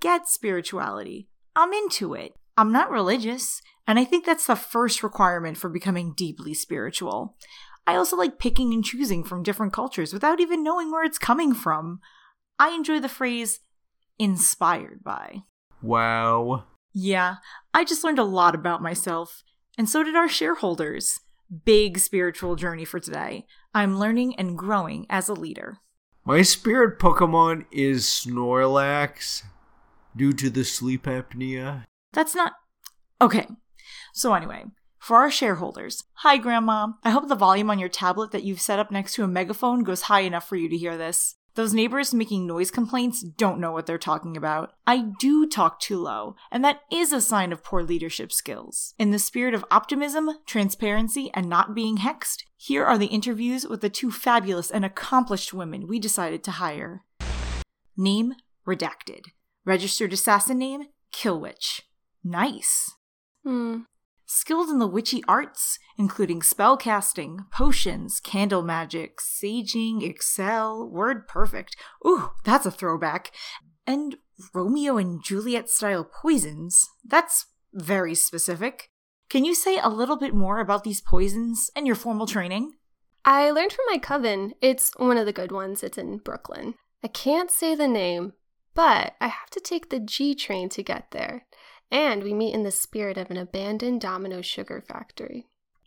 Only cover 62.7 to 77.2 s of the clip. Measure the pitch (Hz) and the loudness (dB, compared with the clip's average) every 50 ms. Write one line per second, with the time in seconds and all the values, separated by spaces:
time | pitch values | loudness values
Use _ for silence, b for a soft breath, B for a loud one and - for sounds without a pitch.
62.7 | - - - - - _ _ _ _ _ _ _ _ _ - 269 254 240 233 233 | 0 0 -2 -4 -8 _ _ _ _ _ _ _ _ _ -6 -4 -4 -2 -2 -4
63.7 | 226 226 226 _ _ _ _ _ _ _ _ - - - - - 320 330 349 311 | -6 -8 -10 _ _ _ _ _ _ _ _ -4 -4 -2 -2 0 0 0 0 0
64.7 | 294 254 226 190 175 220 226 - 254 240 - - 196 254 294 - - - - - | 2 0 0 0 0 -2 -2 -2 -4 -2 2 2 2 2 2 -2 -6 -6 -4 -4
65.7 | - - b b b b 202 196 - - 196 175 170 170 - - - - 202 233 | -4 -6 b b b b 0 0 0 0 -2 -2 0 0 0 0 2 4 6 4
66.7 | 269 269 - 233 214 202 - - - 185 147 143 165 190 190 - - - 262 285 | 4 4 2 -2 -2 0 0 -2 -4 -4 -6 -10 -10 -14 -12 -4 2 6 8 8
67.7 | 269 - - 190 - - - - - - - - - 196 208 196 196 180 170 170 | 8 8 6 2 0 -4 -6 -6 -6 -6 -6 -4 -2 0 0 2 0 0 0 -2
68.7 | 165 165 165 151 - 165 160 - - - - - - - - 202 226 240 208 - | -4 -4 -6 -6 -8 -8 -8 -10 -10 -10 -8 -8 -6 -6 -6 -6 -6 -6 -4 -4
69.7 | - 226 226 226 220 214 165 170 - - - - - - 190 202 226 220 220 220 | -4 -4 -2 -2 -2 -4 -4 -6 -6 -4 -4 -4 -2 -2 -2 -2 -2 -2 -2 -4
70.7 | 220 220 233 - 170 170 208 247 269 214 - - - - 208 - - - - - | -4 -8 -10 -8 -4 -2 -2 -2 -2 -4 -6 -2 4 4 4 4 4 -2 -10 -14
71.7 | - B B B B B - - 370 - - - - - - 208 240 285 285 185 | -18 B B B B B 2 4 4 4 2 -4 -6 -2 2 4 4 4 2 0
72.7 | - - 185 170 165 156 165 156 151 185 - - B B B B B B B B | -6 -4 -4 -4 -4 -2 -2 -4 -4 -6 -8 -12 B B B B B B B B
73.7 | _ _ - 247 269 285 302 285 - - _ _ _ - - - - 180 180 208 | _ _ -6 -4 -2 -2 -2 -6 -8 -12 _ _ _ -20 -16 -8 -4 -2 0 0
74.7 | 269 294 294 285 254 214 185 180 170 156 - - 196 196 214 247 240 226 233 - | 0 0 2 2 2 0 0 -2 -4 -6 -6 -6 -6 -4 -2 -2 -4 -2 -2 0
75.7 | - - 220 202 196 170 160 - - - - 320 311 226 156 151 151 156 165 175 | -2 0 0 0 0 -2 -4 -6 -8 -2 0 2 2 2 2 -2 -6 -10 -2 2
76.7 | - - - - _ _ - 233 - 330 | 4 4 4 4 _ _ -4 2 2 2